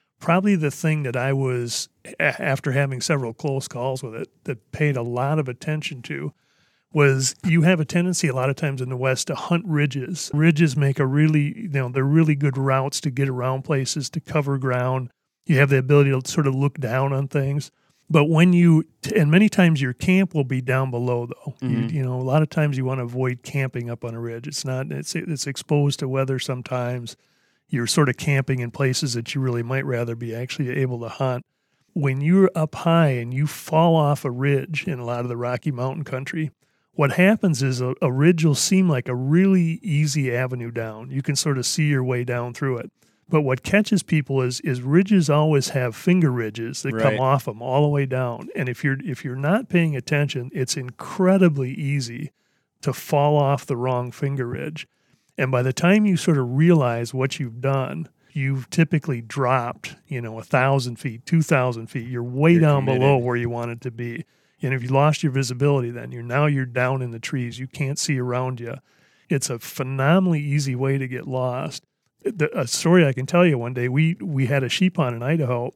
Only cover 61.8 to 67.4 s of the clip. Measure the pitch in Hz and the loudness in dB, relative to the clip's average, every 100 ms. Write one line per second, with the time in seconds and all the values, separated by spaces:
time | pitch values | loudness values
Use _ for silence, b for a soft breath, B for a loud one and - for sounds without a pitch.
61.8 | 113 127 117 120 120 127 160 170 156 143 | -8 -10 -6 -6 -6 2 6 6 6 4
62.8 | 135 127 139 135 123 120 120 120 117 117 | 2 2 4 4 2 -2 -2 -4 -6 -8
63.8 | 123 113 120 120 - _ _ - 127 131 | -10 -10 -10 -10 -14 _ _ -8 -4 -2
64.8 | 123 135 151 147 151 131 123 123 143 139 | 0 2 4 2 0 0 -2 0 2 2
65.8 | 120 120 123 123 120 131 151 139 127 120 | -2 -8 -12 -12 -4 0 2 0 -2 -2
66.8 | 127 131 123 113 - 139 | 0 -2 -6 -8 -8 -6